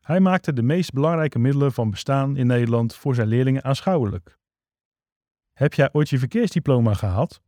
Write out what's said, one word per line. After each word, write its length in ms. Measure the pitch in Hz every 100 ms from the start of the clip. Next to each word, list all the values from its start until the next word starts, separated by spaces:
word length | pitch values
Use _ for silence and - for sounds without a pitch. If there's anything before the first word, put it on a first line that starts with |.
Hij 200 | - 170
maakte 320 | 190 185 -
de 100 | 135
meest 300 | 120 170 175
belangrijke 460 | 131 151 165 156 -
middelen 340 | 123 139 139
van 180 | 127 113
bestaan 460 | 98 - 139 139 139
in 100 | 123
Nederland 480 | 123 120 117 117
voor 200 | - 143
zijn 140 | 123 107
leerlingen 360 | 117 131 135
aanschouwelijk. 720 | 131 135 - 180 110 92 - _ _ _ _ _ _ _ _ _ _ _ _
Heb 220 | _ 143
jij 140 | - 139
ooit 160 | 151 151
je 100 | 135
verkeersdiploma 760 | 127 - 233 - 147 127 117
gehaald? 480 | 98 104 92 160 -